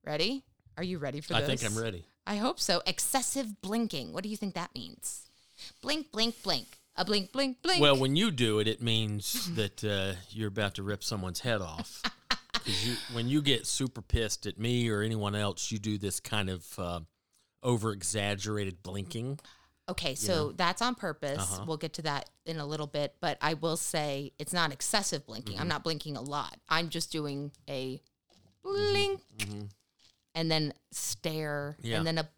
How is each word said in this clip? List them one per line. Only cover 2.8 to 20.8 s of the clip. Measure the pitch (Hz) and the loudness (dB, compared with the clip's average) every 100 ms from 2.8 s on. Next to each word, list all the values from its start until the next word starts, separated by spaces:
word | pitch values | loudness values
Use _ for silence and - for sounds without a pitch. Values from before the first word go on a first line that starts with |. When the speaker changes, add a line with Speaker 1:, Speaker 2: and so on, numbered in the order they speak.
| - | 2
Speaker 1:
Excessive | 185 - 269 247 269 233 202 | -2 2 2 2 -2 -2 -6
blinking. | 185 220 226 151 107 | -2 0 0 -2 -4
What | 80 | -6
do | 202 | -6
you | 214 | -4
think | 202 170 | -4 -4
that | 175 - | -6 -8
means? | 92 - - - - _ _ - - - | -12 -10 -10 -10 -14 _ _ -18 -18 -10
Blink, | - 302 285 | -2 -2 -2
blink, | 208 226 226 | 0 0 0
blink. | 196 143 - - _ - | 0 0 -2 -18 _ -2
A | 185 | 2
blink, | 208 185 | 2 0
blink, | 254 269 254 | 0 0 0
blink. | 339 370 | 2 6
Speaker 2:
Well, | 147 139 | 8 8
when | 135 147 | 6 4
you | 220 | 4
do | 139 117 107 | 4 4 4
it, | 107 | 2
it | 110 | 2
means | 117 113 107 104 - 247 190 | 2 2 2 -2 -2 -2 -2
Speaker 1:
<laughs> | 160 | 0
Speaker 2:
that, | 104 - | -2 0
uh, | 107 101 98 92 90 | 0 0 0 -4 -8
you're | 110 110 | -4 -2
about | 101 101 - | 0 0 0
to | |
rip | 98 104 - | -4 -2 -2
someone's | 107 92 87 | -2 -4 -4
head | 127 110 | 0 0
off. | 87 80 - - 160 - _ - - | -2 -8 -10 -4 -6 -6 _ -4 -2
'Cause | - - 101 110 | -6 -2 0 0
you, | 120 - | -2 -4
when | 117 120 | -2 2
you | 147 | 4
get | 139 120 - | 6 4 4
super | - 135 - | 0 0 -2
pissed | - 120 110 - 104 | 2 2 4 0 -4
at | - | -2
me | 117 123 120 | 2 4 4
or | 104 | 2
anyone | 110 113 104 104 | 2 2 0 2
else, | 104 92 - | 0 0 -4
you | 110 | -2
do | 107 104 | 0 0
this | 98 - | 0 -2
kind | - 110 95 | -2 0 0
of, | 92 - - | -2 -6 -6
uh, | 90 87 80 _ _ _ _ _ | -4 -4 -8 _ _ _ _ _
over-exaggerated | 131 120 110 98 90 110 101 101 101 104 95 90 | 2 2 2 -2 -2 0 2 0 -2 -2 -2 -6
blinking. | 92 95 98 117 123 143 - - _ _ - | -8 -6 -6 -6 -6 -6 -10 -20 _ _ -8
Speaker 1:
Okay, | 180 165 | -2 -2
Speaker 2:
You | 135 | 0
Speaker 1:
so | 208 | 2
Speaker 2:
know? | 170 147 | 2 2
Speaker 1:
that's | - 175 185 | 2 2 4